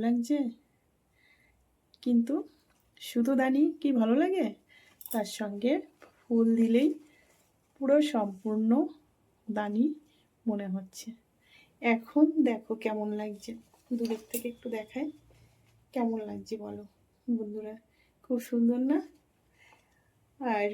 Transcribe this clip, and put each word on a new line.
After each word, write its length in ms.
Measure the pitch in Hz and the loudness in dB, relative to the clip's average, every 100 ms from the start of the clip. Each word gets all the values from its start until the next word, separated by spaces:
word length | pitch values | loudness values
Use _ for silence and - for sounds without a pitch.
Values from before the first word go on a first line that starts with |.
লাগছে? 320 | 226 240 233 294 247 - _ _ _ _ _ _ _ _ _ _ _ _ _ _ | 0 0 0 0 -2 -6 _ _ _ _ _ _ _ _ _ _ _ _ _ _
কিন্তু 320 | 247 233 233 302 - _ _ _ _ _ | 0 2 2 -2 -6 _ _ _ _ _
শুধু 320 | - 240 233 262 | -6 -2 2 2
দানি 220 | 262 269 320 - | 2 4 2 2
কি 100 | 285 | 0
ভালো 240 | 254 220 254 | 2 4 4
লাগে? 300 | 370 381 226 202 _ - - _ - | 2 0 -2 -4 _ -20 -20 _ -8
তার 160 | 226 196 - | -4 -4 -6
সঙ্গে 340 | 214 202 240 320 - _ - _ | -8 -2 0 0 -2 _ -20 _
ফুল 300 | _ 233 226 226 | _ 2 4 4
দিলেই 300 | 226 233 294 - - _ _ _ _ _ _ _ | 4 4 4 0 -10 _ _ _ _ _ _ _
পুরো 200 | 269 294 294 | 2 4 4
সম্পূর্ণ 580 | 233 202 190 220 214 220 254 349 - _ _ _ _ - | 0 -2 -4 -4 0 4 4 2 -6 _ _ _ _ -8
দানি 360 | 208 208 208 294 - _ _ _ _ 226 | -6 -2 0 0 0 _ _ _ _ -4
মনে 200 | 208 196 | -4 -4
হচ্ছে। 340 | 190 190 - - - _ _ _ - _ _ | -6 -8 -14 -16 -16 _ _ _ -20 _ _
এখন 440 | 240 233 - 294 311 311 247 | 0 0 0 4 4 6 2
দেখো 240 | 220 - 220 | 2 -4 -4
কেমন 240 | 220 214 208 208 | -4 -4 -4 -6
লাগছে, 320 | 214 202 233 233 - _ _ | -8 -10 -14 -16 -20 _ _
দূরের 320 | 233 233 220 - | -4 -4 -6 -8
থেকে 160 | 240 240 | -8 -8
একটু 180 | 233 247 | -10 -10
দেখাই, 380 | 220 214 254 302 - _ _ - _ _ _ _ | -10 -8 -8 -8 -10 _ _ -20 _ _ _ _
কেমন 240 | 262 233 226 214 | -4 -2 -4 -8
লাগছে 280 | 202 196 220 | -12 -10 -10
বলো 200 | 208 208 202 _ _ _ - | -10 -12 -16 _ _ _ -4
বন্ধুরা, 460 | 226 208 214 214 220 _ _ _ _ | -4 -4 -8 -10 -14 _ _ _ _
খুব 180 | _ 247 | _ -4
সুন্দর 400 | - 240 233 247 262 | 0 2 4 4 2
না? 80 | 302 330 - _ _ _ _ _ _ _ _ _ _ _ _ | 0 0 -14 _ _ _ _ _ _ _ _ _ _ _ _
আর 260 | 254 214 208 | -4 0 -2